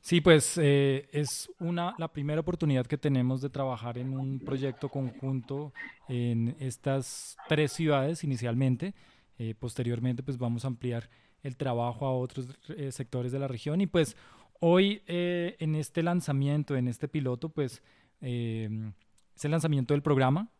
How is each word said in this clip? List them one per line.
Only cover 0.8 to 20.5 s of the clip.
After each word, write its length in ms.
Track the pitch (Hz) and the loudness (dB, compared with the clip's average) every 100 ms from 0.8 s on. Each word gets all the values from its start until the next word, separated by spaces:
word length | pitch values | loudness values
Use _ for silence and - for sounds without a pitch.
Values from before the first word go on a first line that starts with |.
| 139 135 - | 6 2 -2
es 380 | 147 147 - - - | -4 -2 -4 -10 -6
una, 360 | 170 170 175 214 | -4 -2 -4 -4
la 100 | 165 | -8
primera 320 | 147 143 156 | -4 -2 -2
oportunidad 460 | 165 175 156 131 120 | -2 0 2 2 2
que 100 | 147 | 0
tenemos 460 | 147 135 123 131 | 2 2 2 0
de 80 | 139 | -4
trabajar 480 | 135 135 123 120 120 | -2 -4 -4 -6 -6
en 180 | 131 135 | -6 -4
un 220 | 135 135 | -4 -6
proyecto 500 | 139 135 135 - 143 | -4 -2 -4 -4 -6
conjunto 840 | 139 131 - 135 135 117 139 147 - - - - | -4 -6 -4 -4 -4 -4 -8 -8 -12 -16 -16 -6
en 480 | 123 120 117 117 143 | -2 0 0 0 -2
estas 760 | 131 - 143 135 123 - - - - | -8 -4 -2 -2 -4 -12 -14 -16 -2
tres 220 | 156 147 | 0 0
ciudades 520 | - 156 143 135 170 | 0 2 2 2 -2
inicialmente. 720 | 147 123 120 120 131 123 190 - - _ _ - | -4 -2 0 2 2 2 -2 -10 -20 _ _ -8
Eh, 160 | 113 | -8
posteriormente, 680 | 110 123 - 120 117 127 123 | -6 -8 -4 -2 0 -2 -2
pues, 160 | 131 123 | -6 -4
vamos 260 | 123 117 | -2 -2
a 40 | 131 | -4
ampliar 420 | 117 123 117 - _ _ _ | -4 -4 -6 -8 _ _ _
el 160 | 139 123 | -12 -6
trabajo 480 | 135 117 120 117 139 | -2 0 -2 -2 -2
a 80 | |
otros, 340 | 127 127 - 123 - - | -2 -2 -6 -10 -14 -14
eh, 220 | 160 139 | -8 -8
sectores 380 | - 120 127 123 | -8 -6 -4 -2
de 100 | 135 | -2
la 60 | 139 | -4
región. 360 | 120 147 165 | -4 -2 0
Y, 40 | 196 | 2
pues, 300 | 175 160 - - - - _ | 4 2 -2 -20 -20 -20 _
hoy, 440 | 170 180 202 208 - | 4 6 6 0 -4
eh, 500 | 175 175 175 175 - | -2 0 0 -2 -4
en 160 | 156 | -2
este 280 | 156 147 - | -2 -2 -2
lanzamiento, 720 | 170 175 - 135 139 151 151 135 | 0 0 0 0 2 0 0 0
en 120 | 123 | 0
este 180 | 120 143 | -2 -4
piloto, 440 | 156 131 123 160 | -2 -2 -4 -4
pues, 320 | 156 131 - _ _ _ _ | -2 -4 -4 _ _ _ _
eh, 480 | 131 120 117 113 107 110 110 - _ _ _ - | -6 -4 -2 -4 -4 -6 -8 -12 _ _ _ -6
es 80 | |
el 60 | 147 | -2
lanzamiento 420 | 160 160 143 120 | 0 2 0 2
del 100 | 147 | 2
programa 460 | 143 135 131 151 226 | 4 4 4 2 -2